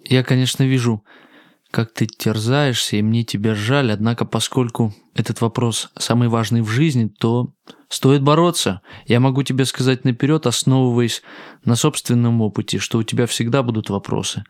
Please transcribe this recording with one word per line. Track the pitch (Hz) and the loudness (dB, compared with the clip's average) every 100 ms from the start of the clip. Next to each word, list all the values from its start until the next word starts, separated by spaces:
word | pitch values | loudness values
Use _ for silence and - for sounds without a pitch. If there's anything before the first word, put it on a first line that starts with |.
| - | 0
Я, | 127 | 0
конечно, | 123 127 127 - | 2 0 0 0
вижу, | 131 131 120 107 _ - - - _ _ _ | 2 2 0 -2 _ -20 -20 -20 _ _ _
как | - 113 | -4 -4
ты | - 110 | -4 -4
терзаешься, | - 110 107 113 143 143 117 - 104 | -2 -4 -2 0 0 0 -2 -2 -2
и | |
мне | 107 117 | 0 0
тебя | 113 101 110 | -2 -2 -2
жаль, | 104 107 143 120 | -2 0 0 0
однако, | 104 113 120 110 | 0 -2 -2 -2
поскольку | 113 - 131 123 - 110 - _ | -2 -2 -2 -2 0 -2 -4 _
этот | - 117 107 | -6 -4 -2
вопрос | 117 - 117 110 - - | -2 0 -2 -4 -8 -8
самый | - 120 120 | 0 2 2
важный | 113 110 117 | 0 0 0
в | 107 | 0
жизни, | 117 160 127 107 - | 0 0 0 -2 -2
то | 113 120 123 _ - - - | 0 0 -2 _ -20 -20 -12
стоит | - 135 143 | 0 2 4
бороться. | 139 156 175 165 107 92 - - - | 4 4 2 0 -4 -4 -12 -12 0
Я | 120 | 2
могу | 135 131 | 2 2
тебе | 135 131 131 | 0 0 -2
сказать | - 127 127 135 | 0 0 0 0
наперед, | 117 139 156 131 | 0 0 2 0
основываясь | - 131 131 127 120 117 - - - - - 117 | 0 2 4 4 2 0 -2 -14 -20 -20 -6 0
на | 117 | 2
собственном | 151 - - 123 120 117 | 2 -2 0 2 2 2
опыте, | 107 110 - 101 | 0 -2 -4 -6
что | - 117 | -2 -2
у | |
тебя | 110 120 120 | -2 -2 -2
всегда | - 117 139 | -2 -2 0
будут | 120 110 - | 0 -4 -2
вопросы. | 98 - 104 - 107 | -4 -4 -6 -4 -8